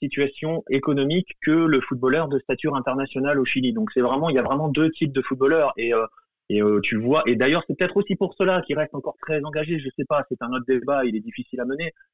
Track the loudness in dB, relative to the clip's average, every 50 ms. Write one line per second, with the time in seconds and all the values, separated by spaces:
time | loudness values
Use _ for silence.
0 | -6 -4 -2 0 -2 -2 -2 -4 -4 -4 -4 -4 -2 -2 -2 0 0 0 0 2
1 | 2 0 0 0 -2 -4 -6 _ 0 2 2 4 4 4 2 2 0 -2 -4 -2
2 | 0 2 2 2 0 0 -2 -2 -2 -2 -4 -4 -2 -2 -2 -2 -2 -2 -2 -2
3 | -4 -4 -4 -2 0 0 2 0 0 0 0 0 0 0 0 -2 -2 -2 0 2
4 | 2 2 2 0 0 0 2 2 2 0 0 0 0 0 2 2 2 2 0 0
5 | -2 -2 0 -2 -2 -2 0 2 2 4 4 4 2 2 0 -2 -2 0 2 2
6 | 0 -2 _ _ _ _ _ _ _ -2 2 2 4 4 4 2 2 0 -2 0
7 | 2 2 2 2 4 2 2 4 4 2 2 2 0 -2 -2 -2 -2 0 0 0
8 | 0 0 0 -2 -2 -2 0 0 2 2 2 2 0 -2 -2 -2 -2 -4 -6 -8
9 | -8 -8 -10 _ -6 -4 -4 -4 -4 -4 -4 -4 -4 -2 -4 -4 -6 -6 -6 -6
10 | -2 0 0 0 0 -2 -6 -6 -6 -4 -4 -4 0 0 0 0 0 0 0 0
11 | 0 0 -2 -4 -6 -8 -10 -12 -12 _ -8 -6 -6 -4 -4 -4 -6 -8 -10 _
12 | _ _